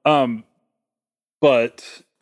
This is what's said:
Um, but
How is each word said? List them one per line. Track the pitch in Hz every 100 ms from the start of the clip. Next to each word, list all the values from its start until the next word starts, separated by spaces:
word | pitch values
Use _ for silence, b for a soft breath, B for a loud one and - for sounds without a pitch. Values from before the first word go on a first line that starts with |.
| 147
Um, | 147 127 110 - _ _ _ _ _ _ _ _ _
but | 147 123 117 - - - _ _